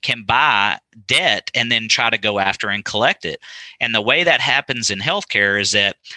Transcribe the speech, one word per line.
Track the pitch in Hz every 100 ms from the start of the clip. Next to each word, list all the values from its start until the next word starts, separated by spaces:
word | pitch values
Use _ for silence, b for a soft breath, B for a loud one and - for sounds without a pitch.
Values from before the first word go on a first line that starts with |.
can | - 120
buy | 101 120 151 107 101 - _ 117 98
debt | 131 175 101 - -
and | 120
then | 117 110
try | - 117
to | 113
go | 107 101
after | 95 95 107
and | 101
collect | - 107 127 202
it. | 85 - B B B B
And | 120
the | 113
way | 107 147
that | 175 135
happens | 139 135 - 120 110
in | 98
healthcare | 117 196 - 107 101 101
is | 98
that | 104 101 - B